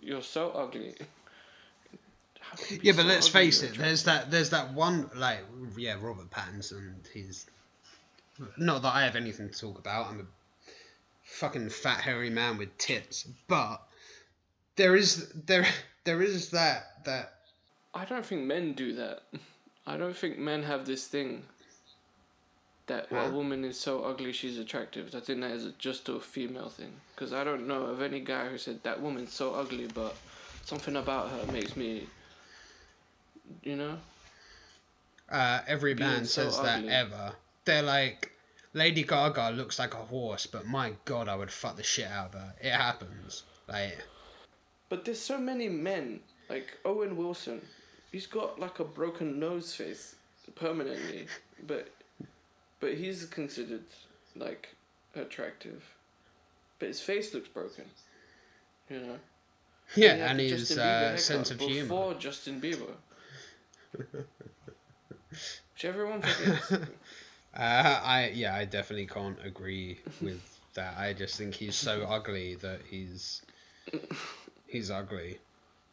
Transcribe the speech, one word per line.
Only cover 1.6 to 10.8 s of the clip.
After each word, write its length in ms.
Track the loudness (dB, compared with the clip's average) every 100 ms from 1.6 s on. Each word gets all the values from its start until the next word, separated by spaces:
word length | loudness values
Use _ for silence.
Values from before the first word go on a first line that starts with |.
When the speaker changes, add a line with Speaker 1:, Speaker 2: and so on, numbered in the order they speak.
| -20 _ -20 -20 -20 -20 _ -20
Speaker 1:
How 160 | -16 -10
can 180 | -8 6
you 40 |
be 60 | 8
Speaker 2:
Yeah, 60 |
but 80 | 10
Speaker 1:
so 60 | 8
Speaker 2:
let's 200 | 8 10
Speaker 1:
ugly 120 | 10 10
Speaker 2:
face 160 | 8
Speaker 1:
or 40 | 4
Speaker 2:
it. 120 | 2
There's 240 | 2 4
Speaker 1:
attractive? 20 |
Speaker 2:
that, 260 | 6 4 6
there's 200 | 4 6
that 220 | 2 2
one, 360 | 2 4 4 0 0
like, 240 | 0 0 -6 -12 -10 -4
yeah, 200 | -4 -2
Robert 300 | -4 -8 -10
Pattinson. 640 | -8 -8 -8 -8 -10 -12 -14 -14
He's, 340 | -12 -12 -14 -16 -20 _ _ -20 -20 _ -20 _ -16 -12 0
not 260 | 2 4
that 120 | 4
I 80 | 4
have 120 | 4 2
anything 340 | -2 -6 -8
to 80 | -6
talk 200 | -8 -8
about. 280 | -4 -2 -2
I'm 120 | -8
a 40 | -12 -18 _ _ -20 -20